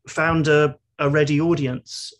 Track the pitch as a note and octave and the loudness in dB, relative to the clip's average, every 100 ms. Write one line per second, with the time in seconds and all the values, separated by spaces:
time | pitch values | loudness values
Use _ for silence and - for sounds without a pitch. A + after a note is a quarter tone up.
0 | - - D#3+ E3 D3+ D3+ D3+ - _ - | -10 -2 0 0 4 4 2 -2 _ -4
1 | C#3+ D3+ D3 D3 E3+ D#3+ C3+ B2+ - - | 0 2 2 2 0 0 -2 -6 -12 -16
2 | - | -14